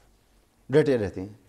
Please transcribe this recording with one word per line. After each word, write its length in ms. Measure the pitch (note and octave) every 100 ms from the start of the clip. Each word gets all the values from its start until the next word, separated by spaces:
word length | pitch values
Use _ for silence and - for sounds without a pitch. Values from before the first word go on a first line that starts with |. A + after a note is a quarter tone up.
| _ _ _ _ _ _ -
डटे 260 | C3+ D3 B2
रहते 240 | G2 F#2+
हैं। 200 | G2 G#2+